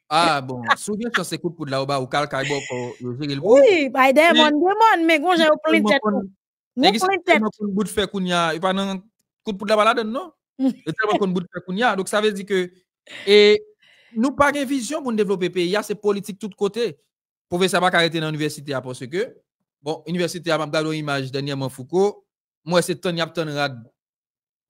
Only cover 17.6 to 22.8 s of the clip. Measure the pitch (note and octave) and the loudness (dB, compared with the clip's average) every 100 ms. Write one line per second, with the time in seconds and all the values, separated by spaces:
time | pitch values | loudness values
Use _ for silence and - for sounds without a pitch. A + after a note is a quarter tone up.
17.6 | F#3 F3+ F3+ F3 E3 E3 D#3 D3+ D3+ D3+ | 0 2 2 2 2 0 -4 -2 -4 -6
18.6 | C#3+ C3 B2+ B2+ B2 E3+ C4 - _ _ | -8 -8 -6 -12 -8 -6 -8 -10 _ _
19.6 | _ _ D3 D#3+ - F3 E3+ F3 E3 D#3 | _ _ -8 -8 -6 -4 -4 -4 -2 -2
20.6 | D3+ D#3 D#3 D#3 D3 C#3 C3 C3+ C#3+ C3+ | -2 -2 -2 -4 -4 -4 -4 -6 -6 -6
21.6 | C3 - B2+ F3+ G3+ G3+ _ _ _ _ | -8 -10 -4 0 0 -2 _ _ _ _
22.6 | D3+ F3 | 0 0